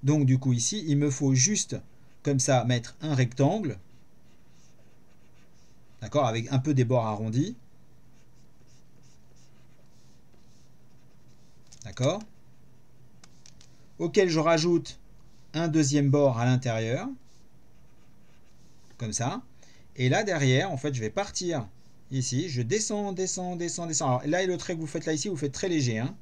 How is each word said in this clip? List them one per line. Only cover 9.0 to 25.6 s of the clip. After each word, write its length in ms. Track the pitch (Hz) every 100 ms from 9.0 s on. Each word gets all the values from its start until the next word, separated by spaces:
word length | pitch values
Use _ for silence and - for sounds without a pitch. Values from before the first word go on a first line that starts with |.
| - - - - - - - - - - - - - - - - - - - - - - - - - - - -
d'accord, 400 | - 95 127 190 214 - - - - - - - - - - - - - - - - -
auquel 300 | 170 202 185
je 100 | 160
rajoute 580 | 156 165 165 170 - - - - - - -
un 140 | 156 170
deuxième 420 | 156 143 147 143
bord 300 | 139 139 117
à 60 | 120
l'intérieur, 640 | 127 123 113 113 131 233 269 - - - - - - - - - - - - - - - - - -
comme 140 | 110
ça. 300 | 107 117 202 - - - - - -
Et 100 | 127
là 160 | 160
derrière, 480 | 214 170 139 127 190
en 60 | 147
fait, 160 | 147
je 80 | 131
vais 80 | 110
partir 580 | 143 202 - 180 160 101 - - - -
ici, 380 | 135 127 123 175
je 140 | 123
descends, 500 | 117 208 214 208 202
descends, 460 | 185 190 185 180 175
descends, 280 | 170 165 170
descends. 220 | 151 147
Alors 180 | 127 143
là, 200 | 175 190
le 100 | 175
trait 200 | - 170
que 40 |
vous 80 | 156
faites 180 | 165 160
là 60 |
ici, 160 | 156 208
vous 80 | 170
faites 160 | 143
très 160 | 139